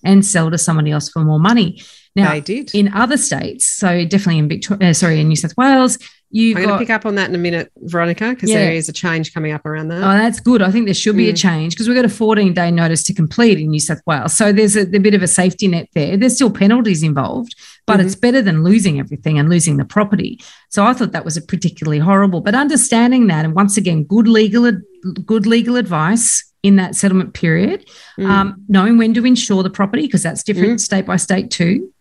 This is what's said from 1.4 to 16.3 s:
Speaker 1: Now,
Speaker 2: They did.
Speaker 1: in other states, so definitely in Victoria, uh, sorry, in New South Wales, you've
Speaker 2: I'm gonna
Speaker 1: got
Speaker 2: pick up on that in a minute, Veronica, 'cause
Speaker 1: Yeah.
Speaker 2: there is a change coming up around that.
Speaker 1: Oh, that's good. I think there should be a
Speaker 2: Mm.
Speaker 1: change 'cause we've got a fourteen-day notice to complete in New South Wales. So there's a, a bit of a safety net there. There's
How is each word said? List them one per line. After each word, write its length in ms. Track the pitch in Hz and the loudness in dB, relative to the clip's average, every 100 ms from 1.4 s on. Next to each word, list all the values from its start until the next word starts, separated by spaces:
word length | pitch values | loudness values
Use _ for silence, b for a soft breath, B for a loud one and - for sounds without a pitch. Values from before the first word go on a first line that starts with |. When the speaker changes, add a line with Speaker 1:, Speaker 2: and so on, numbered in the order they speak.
| 175 240 175 - B B B - | 4 2 0 -4 B B B 0
Speaker 1:
Now, 160 | 190 | 0
Speaker 2:
They 100 | 151 | 0
did. 340 | 147 226 285 202 | -6 -8 -4 0
Speaker 1:
in 160 | 202 | 0
other 220 | 202 233 285 | 0 0 0
states, 480 | - 139 175 247 - | -2 -4 -6 -4 -4
so 360 | - 196 175 170 | -2 0 0 0
definitely 340 | 196 196 165 | 0 0 0
in 100 | 151 | 0
Victoria, 400 | 160 - 202 185 | -4 -6 0 2
uh, 40 | |
sorry, 280 | 160 175 156 | 2 2 2
in 80 | 156 | 0
New 60 | 156 | 0
South 180 | 165 - | -4 0
Wales, 420 | 262 269 254 254 B B _ | 2 4 2 -2 B B _
you've 280 | 214 226 208 | 0 0 2
Speaker 2:
I'm 60 | |
gonna 100 | 196 | 0
Speaker 1:
got 60 | 202 | -2
Speaker 2:
pick 100 | 240 | -2
up 160 | 220 214 | -2 -2
on 100 | 202 | -4
that 140 | 185 | -2
in 60 | 180 | -2
a 20 | |
minute, 340 | 175 175 - _ | -2 -4 -8 _
Veronica, 520 | 170 170 170 170 220 247 | -8 -2 -2 -2 -4 -4
'cause 140 | 202 | 0
Speaker 1:
Yeah. 100 | 220 | 2
Speaker 2:
there 140 | 190 | 2
is 140 | 165 156 | 0 -6
a 40 | |
change 400 | 156 180 165 156 | -6 -4 -4 -4
coming 180 | - 156 | -6 -6
up 120 | 151 156 | -6 -8
around 240 | 156 160 | -8 -8
that. 80 | 170 | -4
Speaker 1:
Oh, 140 | 196 196 | 2 2
that's 220 | 226 233 | 2 -2
good. 200 | - 247 | 0 2
I 100 | 190 | 2
think 140 | 214 214 | 0 0
there 80 | |
should 220 | 185 220 208 | -2 0 2
be 120 | 220 | 0
a 40 | |
Speaker 2:
Mm. 40 | 170 | 2
Speaker 1:
change 380 | 190 160 160 170 | 0 0 -4 -4
'cause 100 | 220 | -2
we've 80 | 247 | 2
got 80 | 240 | 0
a 40 | |
fourteen-day 600 | - 220 214 196 175 170 | 0 0 2 2 0 0
notice 320 | 170 165 160 | 0 0 0
to 100 | - | -4
complete 460 | 196 156 - 233 175 | -2 -2 2 2 2
in 100 | 156 | 0
New 100 | 151 | -2
South 200 | - 156 - | -2 -6 -4
Wales. 280 | 151 123 - | -4 -2 0
So 160 | 208 | 2
there's 220 | 202 214 208 | 4 4 2
a, 40 | |
a 180 | 190 202 | 0 2
bit 140 | 196 | 2
of 100 | 202 | 2
a 40 | 180 | 0
safety 400 | - 180 180 202 | 0 0 0 -2
net 180 | 170 - | -2 -4
there. 220 | - 147 196 | -4 -2 0
There's 180 | 254 | 0